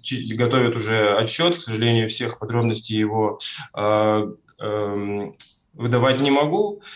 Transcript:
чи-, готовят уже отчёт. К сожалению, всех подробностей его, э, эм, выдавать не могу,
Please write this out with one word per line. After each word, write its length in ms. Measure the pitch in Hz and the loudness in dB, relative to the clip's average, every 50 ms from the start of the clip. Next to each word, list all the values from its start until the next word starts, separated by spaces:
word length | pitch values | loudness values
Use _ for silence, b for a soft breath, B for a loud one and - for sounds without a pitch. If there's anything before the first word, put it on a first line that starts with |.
| - | -8
чи-, 320 | - 131 131 123 110 110 | -8 -6 -6 -6 -4 -2
готовят 420 | 110 123 120 127 131 120 117 113 | 0 0 2 4 4 2 2 0
уже 400 | 113 107 110 113 110 107 104 101 | -2 -2 0 2 4 4 4 4
отчёт. 400 | 107 113 113 - - 165 175 170 | 2 2 0 0 0 0 0 0
К 60 | - - | -2 -4
сожалению, 480 | 117 110 107 117 117 117 113 110 107 | -6 -2 0 2 4 4 4 2 0
всех 280 | - - 123 117 - - | -2 -4 -6 -6 -6 -8
подробностей 600 | 110 107 113 120 113 113 110 107 - - 110 107 | -6 -4 -2 0 0 0 0 -2 -4 -4 -2 0
его, 400 | 107 104 107 110 107 104 101 - B B B B B B B | 0 0 0 0 0 0 -2 -4 B B B B B B B
э, 580 | - 104 107 107 107 107 107 107 107 104 101 - - _ _ _ - | -4 0 2 2 2 4 2 2 2 0 -2 -6 -12 _ _ _ -10
эм, 760 | - 107 104 107 104 101 101 101 101 101 101 101 101 - - - - - - _ _ _ _ | -8 -4 -4 -4 -4 -4 -4 -4 -4 -4 -6 -6 -6 -8 -12 -16 -20 -20 -20 _ _ _ _
выдавать 480 | - 117 120 117 123 120 131 131 131 | -6 -2 0 2 4 4 4 4 4
не 120 | 143 139 139 | 4 4 4
могу, 500 | 143 151 151 165 202 214 208 208 - B B B | 4 2 2 2 0 0 0 -2 -8 B B B